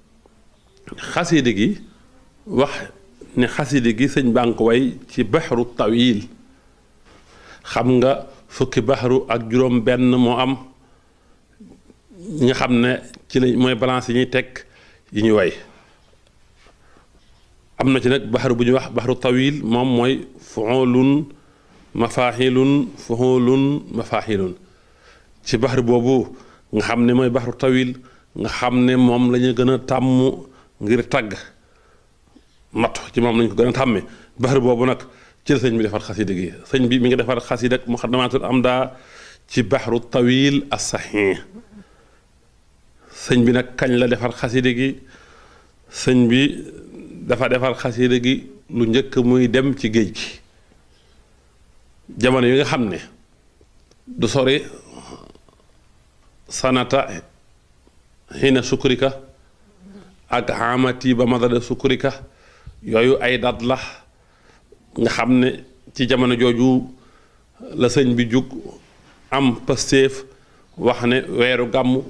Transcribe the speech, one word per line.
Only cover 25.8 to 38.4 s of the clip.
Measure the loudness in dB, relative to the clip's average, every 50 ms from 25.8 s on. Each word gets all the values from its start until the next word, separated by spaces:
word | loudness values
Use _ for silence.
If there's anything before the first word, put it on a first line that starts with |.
| 2
boobu | 2 2 2 4 4 2 2 0 -2 -8 -18 -20 -20 -20 -20 _ _
nga | -4 -2 -2
xam | 0 0 2 2
ne | 4 4
mooy | 4 2 2
baxru | 0 -2 -2 -4 -6 -2
tawil, | 0 2 2 2 0 -2 -4 -10 -14 -20 -20 -20 _ _ -12
nga | -8 -8 -8
xam | -6 -4 -2 0 2 2 4
ne | 4 4
moom | 6 4 4 4 4 2 2
la | 2 2
ñu | 2 0 2
gën | 2 2 2
a | 2 0
tàmm | -2 -2 -2 0 0 2 2 4 2 2 0 -2 -8 -16 -20 -20 -20 _ _ -8
ngir | -2 0 0 0 0 0
tagg | -2 -2 -2 -4 -8 -12 -14 -18 -20 _ _ _ _ _ _ _ _ _ _ _ _ _ _ _ _ -20 _ _ _ _ _ _ -4
mat, | -2 -2 -2 -2 -6 -12 -8 -2
ci | 0
moom | 0 2 2 2
lañ | 0 0
ko | 2
gën | 2 2 2
a | 2
tàmme. | 0 0 0 0 -2 -4 -8 -14 -20 -20 -20 _ -4
Baxru | -2 0 2 2
boobu | 4 2 2 2 2
nag | 0 0 -2 -6 -16 -20 -20 -20 -20 _ _ -2
ci | 0 0
la | 2
sëñ | 2 0 0 0
bi | 0
defar | -2 -2 -4
xasida | -8 -6 -6 -4 -4 -2 -2
gi. | -4 -6 -8 -10 -14 -10
Sëñ | -4 0 0 2 2
bi | 2 2
mi | 2 2
ngi | 2 0
defar | 0 -2 -2 -4
xasida | -4 -4 -4 -2 -2 0 -2
ak | -2 -2 -4
Muxaddamatul | -6 -4 -4 -2 -2 0 0 0 0 -2